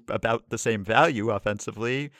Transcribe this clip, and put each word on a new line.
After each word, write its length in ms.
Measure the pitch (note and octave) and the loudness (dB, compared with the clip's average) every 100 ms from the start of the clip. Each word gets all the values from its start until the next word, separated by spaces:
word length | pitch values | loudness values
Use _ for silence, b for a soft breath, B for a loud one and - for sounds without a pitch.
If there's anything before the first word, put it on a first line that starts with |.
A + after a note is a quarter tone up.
| - | -4
about 400 | A2 A2+ A#2 - | -2 0 -2 -2
the 80 | A#2 | -4
same 260 | A#2+ A2 | 0 0
value 460 | G2 A2+ E3 A#2+ A2+ | 2 4 4 2 -2
offensively. 800 | G2+ G#2 G#2 - G#2+ A#2 C3+ C#3+ | -2 -2 -4 -6 -6 -4 -4 -6